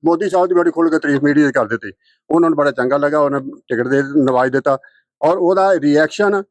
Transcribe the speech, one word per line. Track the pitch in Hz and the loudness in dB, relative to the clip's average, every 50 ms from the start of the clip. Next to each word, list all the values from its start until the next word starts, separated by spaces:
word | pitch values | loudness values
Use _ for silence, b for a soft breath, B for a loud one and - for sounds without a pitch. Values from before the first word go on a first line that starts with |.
| - | 0
ਮੋਦੀ | 160 170 165 208 190 | 0 0 0 -2 -2
ਸਾਹਿਬ | 175 185 175 | 0 0 0
ਦੀ | 180 180 | 2 2
ਬੜੀ | 175 175 170 | 2 0 0
ਖੁੱਲ੍ਹ | 160 165 170 165 | 0 0 0 0
ਕੇ | 156 160 | 0 0
ਤਾਰੀਫ | - 143 143 139 | 0 0 -2 0
ਮੀਡੀਆ | 139 143 143 147 151 139 | 0 2 2 2 2 2
'ਚ | 123 | 0
ਕਰ | 135 117 | -2 -2
ਦਿੱਤੀ। | 101 113 113 - 101 95 _ _ _ _ _ _ _ | -2 -4 -8 -8 -14 -18 _ _ _ _ _ _ _
ਉਹਨਾਂ | 156 170 170 165 | 0 2 2 2
ਨੂੰ | 160 | 2
ਬੜਾ | 147 143 143 | 2 0 0
ਚੰਗਾ | 131 135 123 127 139 | 0 -2 -2 -2 0
ਲੱਗਾ, | 143 143 143 147 156 | 0 0 0 0 0
ਉਹਨੇ | 147 143 139 139 | 0 0 -2 -4
ਟਿਕਟ | 135 139 147 - _ _ 127 113 123 127 | -6 -8 -16 -16 _ _ -4 -4 -2 0
ਦੇ, | 135 139 139 135 143 | 0 0 0 0 0
ਨਵਾਜ਼ | 151 135 127 127 123 127 131 | 0 0 2 2 0 0 0
ਦਿੱਤਾ। | 127 135 - 143 135 135 b b b b b b _ _ | -2 -2 0 0 -2 -2 b b b b b b _ _
ਔਰ | 147 156 175 | 0 0 0
ਉਹਦਾ | 196 185 170 185 190 190 196 190 | 0 0 0 2 2 2 2 0
ਰਿਐਕਸ਼ਨ | 165 139 147 143 147 156 147 - - 208 202 208 196 196 _ | 0 0 2 2 2 2 0 0 -2 -2 0 0 -2 -4 _